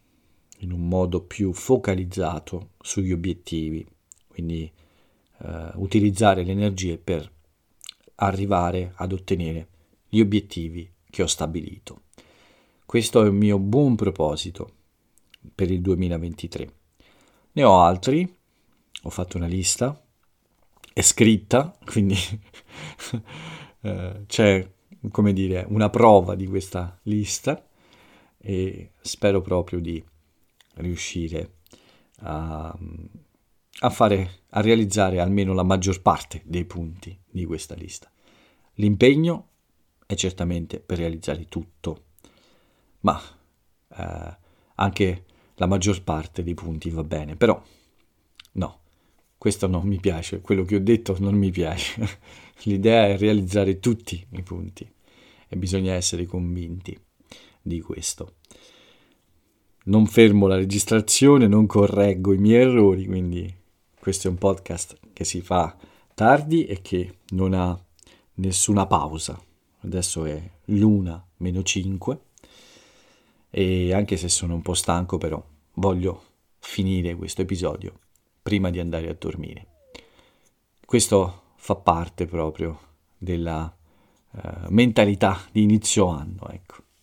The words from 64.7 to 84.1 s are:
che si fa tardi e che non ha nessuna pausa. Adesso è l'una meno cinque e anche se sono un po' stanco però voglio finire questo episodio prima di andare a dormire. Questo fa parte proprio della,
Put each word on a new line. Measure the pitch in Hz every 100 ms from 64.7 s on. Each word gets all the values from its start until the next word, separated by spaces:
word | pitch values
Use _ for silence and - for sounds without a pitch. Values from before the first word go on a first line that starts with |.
| 85 - - -
che | - 92
si | 90
fa | 85 90 80 - - _ _
tardi | - 110 143 151 165 -
e | 95
che | - 92 90 - _
non | 92 95
ha | 95 90 90 - _ _ _ _ -
nessuna | 95 87 - 101 95
pausa. | 87 76 78 - - - _ _ _
Adesso | 98 90 87 82
è | 78 76 90 - -
l'una | 104 107 104 90 82 - -
meno | 90 90
cinque | 92 98 92 95 - 151 _ _ _ _ - - _ _ _ _ _ _ _
e | - 92 92 90
anche | 92 101 90
se | 87
sono | - 87 85
un |
po' | 87
stanco | 85 - 87 90 90
però | 80 78 - _ _
voglio | - 95 92 90 85 - _ _ _
finire | - - 95 92 87 87
questo | 87 -
episodio | 90 92 85 - - - _ _ _ _
prima | - 101 92
di | 87
andare | 85 82 82
a | 85
dormire. | - 85 78 - - _ _ - - _ _ _ _ _ _ _ -
Questo | 120 - 98 90 - _ _
fa | - 101
parte | - 82 85 - 87
proprio | 85 78 78 85 78 _ _ _ _
della, | 90 85 82 80 82 - _ _ _